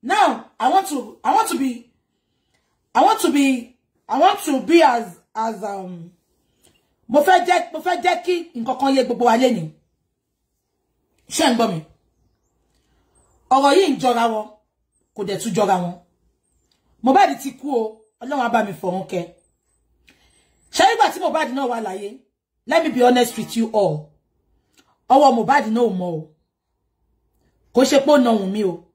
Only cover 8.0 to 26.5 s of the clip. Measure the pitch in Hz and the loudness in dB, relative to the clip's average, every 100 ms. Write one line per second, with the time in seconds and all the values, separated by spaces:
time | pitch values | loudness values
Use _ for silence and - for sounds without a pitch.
8 | 359 349 - 349 339 240 226 254 269 269 | 0 -2 -2 -4 -6 -10 -6 -2 0 0
9 | 240 233 240 226 254 208 156 _ _ _ | 0 0 2 4 2 0 -6 _ _ _
10 | _ _ _ _ _ _ _ _ _ _ | _ _ _ _ _ _ _ _ _ _
11 | _ _ _ - 302 233 220 165 - _ | _ _ _ -2 0 0 -2 -4 -12 _
12 | _ _ _ _ _ _ _ _ _ _ | _ _ _ _ _ _ _ _ _ _
13 | _ _ _ _ _ 262 277 285 370 254 | _ _ _ _ _ 2 4 4 2 0
14 | 254 233 233 220 214 - _ _ _ _ | 0 0 0 -2 -10 -18 _ _ _ _
15 | _ - 196 196 226 185 196 180 175 - | _ -10 -8 -6 -4 -2 0 0 -2 -10
16 | _ _ _ _ _ _ _ _ _ _ | _ _ _ _ _ _ _ _ _ _
17 | 240 269 381 277 277 - 285 247 220 - | 2 4 4 0 -10 -12 -6 -4 -4 -10
18 | _ _ 240 285 233 233 208 175 185 185 | _ _ -8 -4 -2 -2 -2 -6 -6 -6
19 | 185 185 - _ _ _ _ _ _ _ | -6 -8 -8 _ _ _ _ _ _ _
20 | _ _ _ _ _ _ _ - 370 453 | _ _ _ _ _ _ _ 0 2 4
21 | 403 - 359 320 302 262 262 233 208 190 | 0 0 -4 -2 -4 -4 -6 -6 -8 -10
22 | 208 247 _ _ _ _ - 320 320 247 | -12 -16 _ _ _ _ -2 0 0 2
23 | 247 247 233 - 196 233 220 220 190 151 | 4 4 0 -4 -8 -4 -2 0 0 -2
24 | 151 _ _ _ _ _ _ _ _ _ | -12 _ _ _ _ _ _ _ _ _
25 | _ 269 285 233 220 285 220 220 233 185 | _ 4 6 4 2 0 0 -2 0 -2
26 | 180 160 156 _ _ | -6 -8 -12 _ _